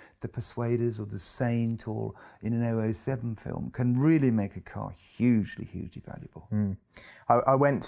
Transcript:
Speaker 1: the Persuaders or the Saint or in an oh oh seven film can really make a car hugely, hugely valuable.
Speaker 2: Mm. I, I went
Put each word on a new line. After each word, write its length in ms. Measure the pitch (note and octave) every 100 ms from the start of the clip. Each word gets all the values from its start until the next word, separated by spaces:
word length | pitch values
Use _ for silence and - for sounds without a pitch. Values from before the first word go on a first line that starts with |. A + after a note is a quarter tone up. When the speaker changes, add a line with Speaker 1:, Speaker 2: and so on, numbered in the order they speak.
| - _
Speaker 1:
the 60 | B2
Persuaders 720 | B2+ - A#2+ A#2 A#2+ A#2+ A2
or 60 | G#2
the 140 | G#2+
Saint 680 | - - A#2+ A#2 A2+ A2+ A2+
or 260 | A2 A2 - - -
in 120 | A2+
an 100 | A#2 A#2
oh 140 | A2+
oh 100 | A2
seven 420 | A2 C#3 B2+ A#2 A2
film 340 | - - - -
can 200 | B2 B2
really 360 | D#3 D#3+ C3
make 240 | A2 G2 F#2
a 60 |
car 300 | - - G2+ - _ -
hugely, 480 | B2 A2 F#2 - -
hugely 360 | F#2 E2+ -
valuable. 440 | - - - E2 -
Speaker 2:
Mm. 260 | G#2+ G2+ F#2+ _ - - - -
I, 60 | A#2+
I 200 | C3 C3+
went 280 | C#3+ B2+